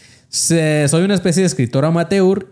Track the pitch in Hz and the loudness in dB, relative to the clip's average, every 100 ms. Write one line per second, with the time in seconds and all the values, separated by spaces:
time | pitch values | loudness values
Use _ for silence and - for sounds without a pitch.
0 | - - _ - - 165 156 151 143 160 | -20 -20 _ -6 -2 0 0 0 2 2
1 | 190 196 185 165 185 - 120 135 151 170 | 0 0 0 0 0 0 -2 0 0 0
2 | 165 196 185 196 - | 0 2 2 0 -2